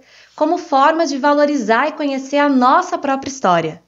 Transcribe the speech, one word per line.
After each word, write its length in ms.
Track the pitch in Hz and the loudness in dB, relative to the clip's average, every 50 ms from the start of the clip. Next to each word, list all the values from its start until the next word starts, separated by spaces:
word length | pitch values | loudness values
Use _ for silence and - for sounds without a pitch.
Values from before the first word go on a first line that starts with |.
| _ _ _ - - _ _ | _ _ _ -20 -20 _ _
como 240 | - 311 311 349 349 | -4 -2 -2 -2 -2
forma 480 | - - 285 269 277 311 320 320 330 269 | -4 -2 0 2 2 2 2 2 -2 -2
de 100 | 285 262 | -2 -2
valorizar 680 | 254 294 294 294 294 294 294 269 214 202 226 233 277 311 | 0 0 2 2 2 2 0 0 0 0 0 0 0 -2
e 60 | 302 | -2
conhecer 440 | - 302 285 269 262 269 269 285 285 | -4 -4 -4 -4 -6 -6 -4 0 0
a 100 | 285 294 | 2 2
nossa 520 | 277 254 247 254 294 - - - 349 330 | 2 4 4 4 4 2 2 0 -4 -6
própria 320 | 320 277 269 269 269 277 | -4 -4 -4 -4 -4 -8
história. 500 | - - - 190 175 170 160 156 156 - _ | -8 -2 0 2 2 2 0 -2 -6 -12 _